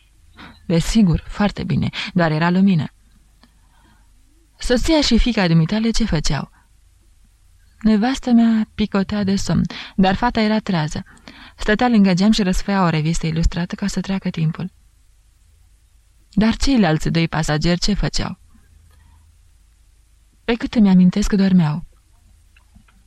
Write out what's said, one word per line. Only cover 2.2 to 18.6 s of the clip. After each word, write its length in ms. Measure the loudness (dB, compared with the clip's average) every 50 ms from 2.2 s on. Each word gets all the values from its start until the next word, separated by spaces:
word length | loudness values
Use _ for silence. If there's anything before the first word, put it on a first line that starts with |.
| 0 0
era 180 | 0 0 0 0
lumină. 360 | 2 2 2 2 2 2 -2 -4 -10 _ _ _ _ _ _ _ _ _ _ _ _ _ _ _ _ _ _ _ _ _ _ _ _ _ _ _ _ _ _ _ _ _
Soția 420 | -4 -2 0 0 2 2 0 0
și 160 | 2 2 2 2
fiica 300 | 2 2 0 0 0 2
dumitale 420 | 2 2 2 0 0 -2 -2 0
ce 160 | 0 0 0
făceau? 460 | 0 -2 -2 -2 -2 -2 -4 -6 -10 _ _ _ _ _ _ _ _ _ _ _ _ _ _ _ _ _ _ _ _ _ _ _ _ _ _
Nevastă 500 | 0 0 0 2 0 -2 -4 -4 -2 2
mea 360 | 4 4 4 4 2 0 -2 -4 _
picotea 480 | -4 -4 -2 -2 -2 -2 -2 -4 -4 -2
de 120 | -2 -2
somn, 280 | -2 -2 -2 0 -2 -2 -2 -6 -12 -18 -6 -2
dar 200 | 0 2 2 2
fata 260 | 0 -2 -2 0 0
era 180 | 0 0 0 -2
trează. 460 | -2 -2 -2 -2 -2 -4 -6 -8 -12 -12 -18 -20 _ -20 -20 -20 -20 -20 -16 -6
Stătea 300 | -2 -2 0 0 2 2
lângă 260 | 4 4 4 4 4
geam 180 | 4 2 2
și 120 | 2 2 0
răsfoia 400 | 0 0 -2 -2 -2 0 0 0
o 60 | 0
revistă 380 | 0 0 -2 -2 -2 -2 -4 -4
ilustrată 480 | -2 0 0 0 0 -2 -4 -6 -6
ca 120 | -6 -6 -6
să 120 | -4 -6
treacă 300 | -6 -4 -6 -6 -6 -6
timpul. 420 | -4 -4 -4 -4 -4 -6 -10 -12 -14 _ _ _ _ _ _ _ _ _ _ _ _ _ _ _ _ _ _ _ _ _ _ _ _ _ _ _ _ _ _ _ -2
Dar 220 | 0 0 0 0
ceilalți 540 | 0 0 2 2 4 4 2 2 0 -2 -2
doi 180 | -2 0 -2 -2
pasageri 520 | -2 -4 -4 -2 -2 -2 0 0 0 0
ce 140 | 0 -2 -2
făceau? 460 | -2 -2 -2 -2 -4 -4 -6 -8 -14 _ _ -20 _